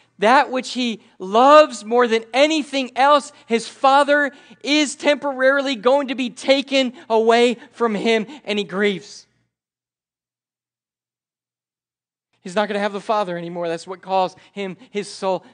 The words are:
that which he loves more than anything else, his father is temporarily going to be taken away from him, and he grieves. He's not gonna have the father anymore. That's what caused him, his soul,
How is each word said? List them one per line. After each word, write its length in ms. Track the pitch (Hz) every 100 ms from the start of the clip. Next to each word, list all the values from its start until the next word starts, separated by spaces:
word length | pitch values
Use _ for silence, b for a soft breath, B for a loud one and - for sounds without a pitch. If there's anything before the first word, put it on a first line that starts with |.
| b -
that 300 | 202 269 233
which 220 | 254 247
he 300 | 240 247 208 b -
loves 640 | 190 214 262 302 302 226
more 240 | 214 240 240
than 160 | 226 226
anything 580 | 254 302 311 254 277 247 233
else, 360 | 277 294 - b -
his 200 | 226 -
father 640 | - 269 277 277 294 277 B B 202
is 320 | 247 302 285 -
temporarily 800 | - 294 285 254 262 277 277 240
going 320 | 226 277 262
to 80 | 233
be 140 | 247
taken 640 | - 285 277 269 269 254 247 -
away 480 | 226 226 233 247 233 B
from 240 | - 233 202
him, 300 | 226 226 214 294 -
and 120 | 208
he 60 |
grieves. 640 | 180 180 208 185 - - - _ _ _ _ _ _ _ _ _ _ _ _ _ _ _ _ _ _ _ _ _ _ _ _ _ _ _ _ _ _ _
He's 140 | 190 180
not 120 | 202
gonna 120 | 202
have 140 | 208
the 80 | 196
father 360 | - 214 185 175
anymore. 300 | 170 175 170
That's 200 | 165 170
what 140 | 185
caused 360 | 185 190 180 - b
him, 240 | 202 196 170 B
his 180 | 208 190
soul, 340 | - 190 - b